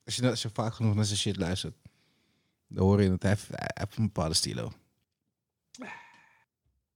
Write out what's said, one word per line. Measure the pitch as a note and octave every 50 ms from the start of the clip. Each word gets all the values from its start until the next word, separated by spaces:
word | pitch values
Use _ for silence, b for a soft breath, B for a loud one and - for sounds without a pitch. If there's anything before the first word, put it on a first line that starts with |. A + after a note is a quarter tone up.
| _
als | - G#2+
je, | A#2+ B2 B2+
als | B2+ -
je | - A2+
vaak | - - A2 A2+ -
genoeg | - A2+ A2 G#2
naar | G#2+ G#2+
zijn | G2+ G#2 G2
shit | - A2 F#2
luistert. | F#2+ F#2 E2 F#2+ - - D#2+ - _ _ b b b b b b b b b b b b b b b _ _
Dan | - F#2+ F#2
hoor | F#2+ G2+ G2+
je | G2+ F#2+
dat | F#2 F2+
hij | - F#2+
heeft, | F#2+ - - -
hij | - - - - -
heeft | - G2 - -
een | - A2
bepaalde | G2 - F#2 E2 D#2+ D#2
stilo. | - - C#2 A1 A#1 A1+ - - - _ _ _ _ _ _ _ _ _ _ _ _ _ _ _ _ _ _ - - B3 B B B B B B B B B B B B _ _ _ _ _ _ _ _ _ _